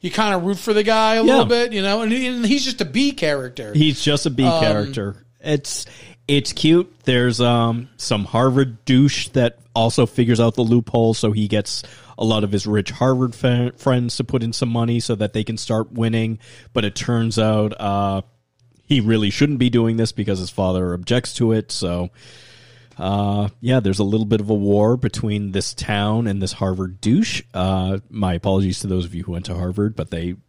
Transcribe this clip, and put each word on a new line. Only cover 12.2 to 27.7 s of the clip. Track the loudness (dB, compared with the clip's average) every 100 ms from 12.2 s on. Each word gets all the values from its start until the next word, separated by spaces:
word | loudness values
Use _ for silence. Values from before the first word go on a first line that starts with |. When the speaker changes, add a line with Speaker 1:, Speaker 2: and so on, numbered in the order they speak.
Speaker 2:
lot | 0 2
of | 0
his | -2 0
rich | -2 -2
Harvard | -2 0 2 -2 -2
fa-, | 0 0 -2 -2
friends | 0 0 -2 -6
to |
put | -4 -2
in | -2
some | -4 -2
money | 0 0 -2
so | -2 -2
that | -2
they | -2
can | -4 -8
start | -4 -2 -2
winning. | -2 -2 0 -2 -6 -12 -20 -6
But | -4 -4
it | -4
turns | -2 -2 0 0
out, | 2 2 0 -4
uh, | -4 -2 -2 -4 -8 _ _ _ _ _ _
he | 0
really | 2 2 2
shouldn't | 2 0 2
be | 2
doing | 4 2 0
this | -2
because | -2 -4 -4
his | -4
father | -2 0 0 -2
objects | -4 0 -2 -2 0
to | 2
it, | 2 -2
so, | -6 -4 -4 -6 _ -20 -20 -20 -20 -20 -20 _ -8
uh, | -4 -2 0 0 -2 -4
yeah, | 0 0
there's | 2 0
a |
little | 0 0 0
bit | 0
of | 2
a |
war | 0 2 4 4 2
between | -2 -4 -4 -4 -2
this | -4 -4
town | -8 -4 -2 0 0 -2
and | -2
this | -4
Harvard | -4 -4 -2 -6 -4
douche. | 0 2 2 -4 -8 -4
Uh, | 0